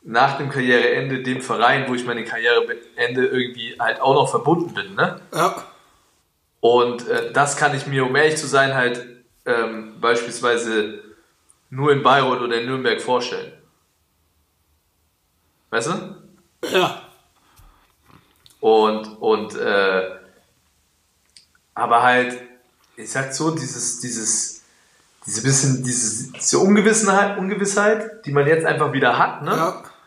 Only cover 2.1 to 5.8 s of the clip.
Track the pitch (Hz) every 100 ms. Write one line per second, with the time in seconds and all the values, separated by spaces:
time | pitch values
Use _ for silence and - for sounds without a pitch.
2.1 | 117 110 117 117 117 117 113 - - 120
3.1 | 127 127 127 120 117 117 - 117 - 135
4.1 | 131 - 117 135 170 170 - 95 101 175
5.1 | - - - 180 185 - -